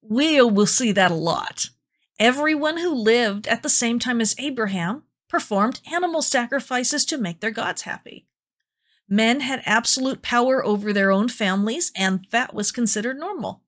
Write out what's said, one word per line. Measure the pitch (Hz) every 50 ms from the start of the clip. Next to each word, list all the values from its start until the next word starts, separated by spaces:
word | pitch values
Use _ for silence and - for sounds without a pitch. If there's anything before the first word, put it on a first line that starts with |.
We | _ 220 214 247 294 320 311 285
will | 247 233 208 196 208
see | 196 - - 262 226
that | 190 196 185 175
a | 170
lot. | 160 160 165 - - - - - - - - _ _ _ _ _ _ _ _ _ -
Everyone | 208 240 254 277 294 311 311 294 294 302 320 330
who | 339 359
lived | 311 247 214 214 233 240 240 214 196 208 214
at | - 233 240
the | - 294
same | - - 240 226 233 240
time | - 247 247 233
as | 226 202 - -
Abraham | 254 302 269 233 220 202 190 185 170 175 226 302 _ _ _ _ _ _
performed | - 339 - - 214 196 202 240 - - _ -
animal | 311 349 359 349 330 311
sacrifices | 277 - - 254 240 233 277 269 254 - 262 247 254 - 294 285 -
to | - 330 285
make | 214 170 165 _
their | - 226
gods | 214 233 - 180 - -
happy. | - - - - _ - - - _ _ _ _ _ _ _ _ _ _ _ _ _ _ _ _ _ _
Men | 196 214 220 226 247 285
had | 262 254 269 247 -
absolute | - 208 226 240 - - 269 254 269 254 -
power | - - 247 240 247 262 262 262 -
over | 208 208 202 208 208
their | 208 202 196 196
own | 196 190 214 247
families, | - - 220 185 190 196 202 220 247 339 339 - _
and | 185 190 190 185 190 190 _
that | - 233 254 - -
was | 208 208 -
considered | - 247 240 202 - 214 208 247 262 277
normal. | 320 392 415 330 196 190 185 _ _